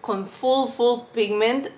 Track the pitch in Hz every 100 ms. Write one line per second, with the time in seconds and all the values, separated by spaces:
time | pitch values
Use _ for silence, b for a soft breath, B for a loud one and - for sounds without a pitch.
0 | - 196 196 - 254 269 254 - 240 240
1 | - 226 208 208 220 262 277